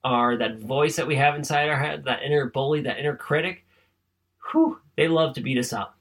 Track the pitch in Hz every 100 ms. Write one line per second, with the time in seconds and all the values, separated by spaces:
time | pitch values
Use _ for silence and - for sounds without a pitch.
0 | 127 123 120 120 110 110 107 135 151 160
1 | 160 139 143 147 147 147 151 143 151 147
2 | 135 117 139 147 123 135 139 151 131 104
3 | 147 131 - 151 175 185 _ _ _ _
4 | _ _ _ _ - 311 320 - _ -
5 | 165 160 160 131 127 127 120 208 98 _